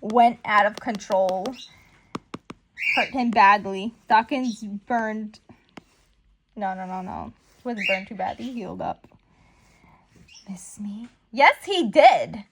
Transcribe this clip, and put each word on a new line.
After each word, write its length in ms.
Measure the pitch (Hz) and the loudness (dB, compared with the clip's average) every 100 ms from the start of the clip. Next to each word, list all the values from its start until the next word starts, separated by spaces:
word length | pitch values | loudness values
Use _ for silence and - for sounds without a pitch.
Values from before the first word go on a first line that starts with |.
Went 380 | 190 220 233 233 | 0 4 4 4
out 220 | - 208 208 | 0 2 2
of 140 | 214 | 0
control. 640 | - 214 - 196 190 185 196 254 - - _ _ _ - _ - _ - _ - - | -8 -8 -2 0 0 -2 -6 -10 -18 -20 _ _ _ -16 _ -20 _ -20 _ -8 -4
Hurt 140 | - 233 | 0 -2
him 200 | 269 240 | -2 0
badly. 640 | 233 196 208 196 190 202 - _ | 6 8 6 2 -6 -6 -10 _
Dawkins 540 | 214 226 277 254 214 | 2 2 -2 -4 -6
burned. 800 | 214 202 _ 240 220 214 214 214 _ - _ - _ _ _ _ _ _ _ - | -8 -12 _ -4 -2 -6 -8 -14 _ -20 _ -20 _ _ _ _ _ _ _ -8
No, 180 | 202 | -6
no, 120 | 185 185 | -6 -8
no, 160 | 185 | -8
no. 300 | 185 - - 240 _ _ | -8 -10 -12 -16 _ _
He 60 | 247 | -10
wasn't 200 | 233 196 | -6 -2
burned 200 | 190 196 | -2 -4
too 60 | |
bad. 240 | 202 185 - | -8 -6 -6
He 140 | 233 | -10
healed 300 | 247 185 180 | -10 -10 -8
up. 240 | - - _ _ _ _ _ _ _ _ _ _ _ _ - - - | -8 -8 _ _ _ _ _ _ _ _ _ _ _ _ -20 -20 -16
Miss 320 | 185 - - | -16 -16 -14
me? 280 | 208 202 233 _ _ | -12 -12 -14 _ _
Yes, 340 | 226 277 - | 2 4 4
he 240 | - 381 262 | -2 -2 0
did. 560 | 302 302 226 127 165 202 | 6 6 6 -2 -10 -16